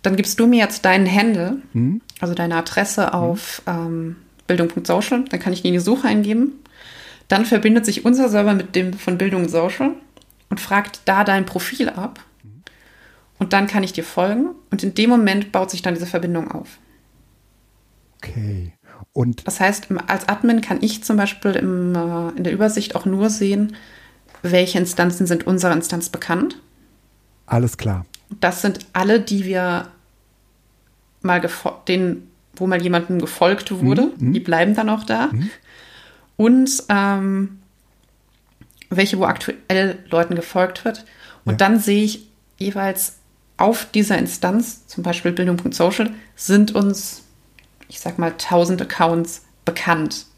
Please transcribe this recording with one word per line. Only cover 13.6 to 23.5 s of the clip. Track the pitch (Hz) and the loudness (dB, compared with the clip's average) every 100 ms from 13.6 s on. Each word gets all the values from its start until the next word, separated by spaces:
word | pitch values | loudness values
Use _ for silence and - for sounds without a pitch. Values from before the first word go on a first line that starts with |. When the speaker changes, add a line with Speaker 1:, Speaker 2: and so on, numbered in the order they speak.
| 202 | 2
Speaker 1:
kann | 208 | 0
ich | 185 | -2
dir | - 165 | -4 -6
folgen | - 185 220 330 - _ | -2 0 0 -2 -4 _
und | 196 | -4
in | 196 190 | -2 2
dem | 226 | 4
Moment | 247 202 196 202 | 4 4 0 0
baut | 190 190 | -2 -2
sich | 180 | -4
dann | 185 170 | -4 -4
diese | 175 | -4
Verbindung | 175 175 170 - | -4 -2 -4 -4
auf. | - - - _ _ _ _ _ _ _ _ _ _ _ _ _ _ | -10 -12 -20 _ _ _ _ _ _ _ _ _ _ _ _ _ _
Speaker 2:
Okay. | - 117 104 98 87 _ _ - - | -10 -6 -4 -6 -8 _ _ -20 -8
Und | 143 120 117 - | -2 -2 -2 -6
Speaker 1:
Das | - | 0
heißt, | 294 302 - | 0 0 -4
im, | 185 - | -6 -2
als | 190 - | -4 -2
Admin | 208 233 226 | 0 2 2
kann | 214 - | 0 -2
ich | 214 - | -2 -2
zum | - 214 | 0 2
Beispiel | 202 - 202 | 0 0 -2
im, | 185 190 180 180 175 | 0 0 -2 0 -2
äh, | 170 170 170 - | -2 -4 -6 -4
in | |
der | 175 | -4
Übersicht | 190 214 214 - - | 0 0 0 -6 -4
auch | 196 | -2
nur | 196 214 | 0 0
sehen, | 214 196 | 0 0